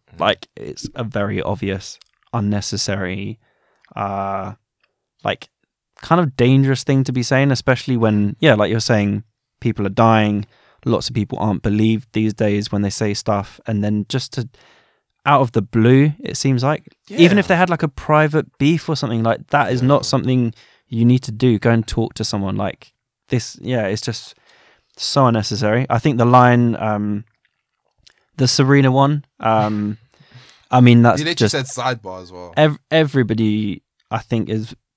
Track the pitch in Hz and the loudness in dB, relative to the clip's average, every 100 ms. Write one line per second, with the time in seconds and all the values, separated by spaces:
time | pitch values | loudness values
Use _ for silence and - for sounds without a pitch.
0 | _ - 92 - - - - - - - | _ -4 -2 -2 -8 -16 -16 -14 -14 -10
1 | 113 107 101 101 - 101 98 98 - - | -8 -6 -4 -4 -6 -6 -6 -6 -10 -20
2 | _ _ _ 117 101 101 - 98 - 98 | _ _ _ -4 -2 -4 -4 -6 -4 -4
3 | 92 95 101 110 _ _ _ _ _ - | -6 -8 -10 -14 _ _ _ _ _ -10
4 | 101 98 98 98 95 107 _ _ _ _ | -8 -6 -6 -6 -8 -14 _ _ _ _
5 | _ _ - - - _ _ _ _ _ | _ _ -8 -8 -12 _ _ _ _ _
6 | - 170 160 - 123 135 135 131 - 135 | -2 0 0 2 4 4 2 0 0 0
7 | 135 127 117 135 139 131 - 127 - 123 | 0 -2 -2 0 2 0 0 -2 -2 0
8 | 110 104 104 - 156 107 104 113 - 113 | 2 2 0 2 2 4 2 0 0 0
9 | 104 101 - _ _ _ 120 110 101 104 | 0 -4 -8 _ _ _ -4 -2 -4 2
10 | 113 110 107 104 98 _ _ _ - 113 | 4 4 2 -2 -6 _ _ _ -4 -2
11 | - 120 101 - 107 98 107 104 110 110 | -2 -6 -6 -4 -4 -2 -2 0 2 0
12 | - 107 110 104 107 104 98 101 101 - | -4 -4 -2 0 0 0 -2 -4 -4 -2
13 | 107 101 - 104 98 - - 104 104 107 | -4 -4 -4 -4 -4 -12 -6 -4 -2 -4
14 | 101 135 - - 117 - _ _ _ _ | -4 -6 -6 -8 -10 -14 _ _ _ _
15 | _ _ - 143 127 117 98 113 113 131 | _ _ 0 2 2 -2 -2 2 4 6
16 | 151 147 277 143 139 127 127 156 - _ | 4 0 -8 -6 -2 0 -2 -4 -8 _
17 | _ 135 170 202 185 175 180 170 156 - | _ 4 4 4 2 2 2 0 -4 -6
18 | - 151 156 151 - _ 139 160 - 151 | 0 2 2 0 -4 _ 0 0 -2 -4
19 | 131 113 113 - - 143 110 123 127 143 | -4 -2 0 -2 -2 -2 0 0 2 2
20 | - 135 - 127 120 110 _ _ _ 113 | 0 -2 0 0 0 -4 _ _ _ 0
21 | 117 127 - 107 127 110 120 117 110 - | 2 2 0 0 2 2 2 0 0 -4
22 | 113 - 107 104 98 101 98 - - _ | -6 -6 -6 -4 -4 -4 -6 -8 -16 _
23 | _ _ _ 127 - - 107 123 101 101 | _ _ _ -6 -6 -10 -6 -4 -2 -4
24 | - 110 - - _ _ _ _ _ - | -6 -10 -14 -20 _ _ _ _ _ -12
25 | - 147 127 117 104 104 104 117 131 123 | -4 2 4 2 -2 -2 0 0 0 0
26 | 156 120 117 127 123 120 120 113 110 104 | 0 2 4 6 6 6 2 0 -4 -4
27 | 104 104 110 _ _ _ _ _ _ _ | -4 -6 -10 _ _ _ _ _ _ _
28 | _ _ _ - 131 - 135 139 135 131 | _ _ _ -2 0 2 4 4 4 4
29 | 139 147 - _ 113 110 107 107 104 107 | 2 0 -6 _ -2 0 0 -2 -6 -8
30 | _ _ _ - - _ _ 123 123 117 | _ _ _ -20 -20 _ _ 4 8 8
31 | 120 139 151 170 107 147 131 - 123 117 | 6 2 -2 0 0 0 -6 -6 -6 -6
32 | 98 92 90 90 90 151 156 147 _ 160 | -10 -18 -18 -20 -8 0 0 0 _ 0
33 | 151 135 117 110 110 107 104 90 - _ | 0 0 0 0 0 0 -4 -8 -14 _
34 | _ 107 - 117 101 110 107 - _ | _ -10 -4 -4 -4 -6 -8 -14 _